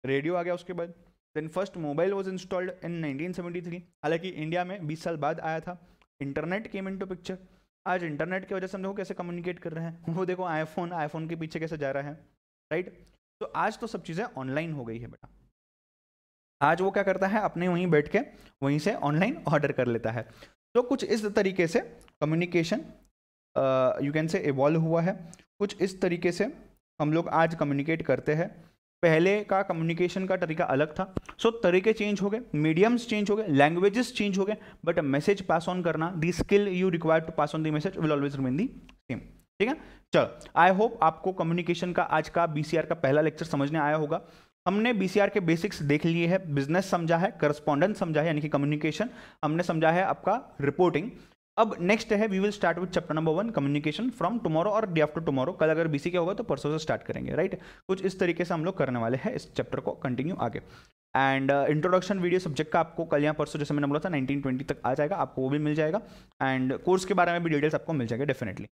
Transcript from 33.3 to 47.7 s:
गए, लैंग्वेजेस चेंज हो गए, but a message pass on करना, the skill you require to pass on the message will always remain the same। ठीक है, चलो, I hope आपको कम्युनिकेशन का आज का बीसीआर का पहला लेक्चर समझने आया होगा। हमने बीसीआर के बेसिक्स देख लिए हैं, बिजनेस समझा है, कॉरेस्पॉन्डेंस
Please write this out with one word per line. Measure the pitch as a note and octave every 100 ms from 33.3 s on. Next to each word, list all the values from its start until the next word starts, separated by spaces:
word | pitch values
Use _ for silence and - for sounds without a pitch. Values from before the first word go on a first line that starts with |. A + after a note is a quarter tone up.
| G#3
गए, | G#3+
लैंग्वेजेस | C#3 D3 F3 G3 G#3+ A#3+
चेंज | - G3+ F#3+
हो | G3
गए, | G#3+ - - E3
but | E3+
a |
message | D3 C#3 F3 G3 F#3+
pass | E3 E3+
on | F3+
करना, | E3+ D#3 E3 F#3
the | E3
skill | E3+ - G3+ G3+
you | F3+ F#3+
require | E3+ D#3+ D#3+
to | E3
pass | E3 D3 D#3+
on |
the | D#3
message | D3+ F#3+
will | F#3+ D#3
always | D3 C#3
remain | C#3 C3
the | C3+ B3 -
same। | - - _ A#2+ - - _ _
ठीक | G#3+
है, | D#4 - - _
चलो, | E3 - - - D3+
I | F3 F#3+
hope | A3+ -
आपको | D#3+ E3 F#3+
कम्युनिकेशन | F#3 E3 F3 E3 F3 F3+
का | F3
आज | - D#3 D#3
का | F3+ E3+
बीसीआर | D3+ D3+ D#3+ D#3
का | D#3+
पहला | C3+ D3
लेक्चर | D#3 D3+ E3
समझने | D3 C#3+ D#3+
आया | D3 D#3
होगा। | D3 D#3+ - - _ _ -
हमने | G3+ A#3
बीसीआर | A3+ F#3 A3+ G3+
के | G#3
बेसिक्स | E3+ E3 D#3+ -
देख | C#3+ D3 E3+
लिए | E3 E3+
हैं, | F#3 F#3 C#3+
बिजनेस | C#3 F3+ F#3
समझा | F3+ E3 E3
है, | F#3+
कॉरेस्पॉन्डेंस | - D3 D3 -